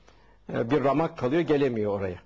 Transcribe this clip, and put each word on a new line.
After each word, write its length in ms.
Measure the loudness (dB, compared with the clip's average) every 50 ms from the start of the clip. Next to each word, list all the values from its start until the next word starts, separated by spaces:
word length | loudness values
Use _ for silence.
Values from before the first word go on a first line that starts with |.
| _ -20 -20 _ _ _ _ _ _ -6
e, 180 | -4 -4 -2 0
bir 140 | 0 2 2
ramak 340 | 2 2 2 0 -2 -2 -4
kalıyor, 240 | -2 0 0 0
gelemiyor 500 | 2 2 2 2 2 2 0 0 -2 -2
oraya. 260 | -2 -2 -4 -6 -6 -10 -14